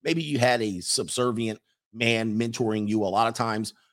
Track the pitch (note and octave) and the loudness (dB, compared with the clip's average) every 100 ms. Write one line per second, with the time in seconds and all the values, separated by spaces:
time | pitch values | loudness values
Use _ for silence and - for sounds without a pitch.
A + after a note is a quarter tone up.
0 | D3 E3 D#3 C3+ B2 A#2+ A2 F2+ - - | -2 -2 -2 2 2 2 0 -4 -4 -4
1 | F2 - B2 A2+ A2+ G#2+ _ _ _ A2+ | -2 0 0 0 -4 -6 _ _ _ 0
2 | A#2 A2+ A2+ G#2+ A#2 A#2 A2+ G#2+ G#2 G#2+ | 2 2 0 0 -2 -2 0 0 0 0
3 | G2 G2+ A#2+ - A#2 G#2+ G#2+ - _ | 2 2 2 0 0 0 -4 -10 _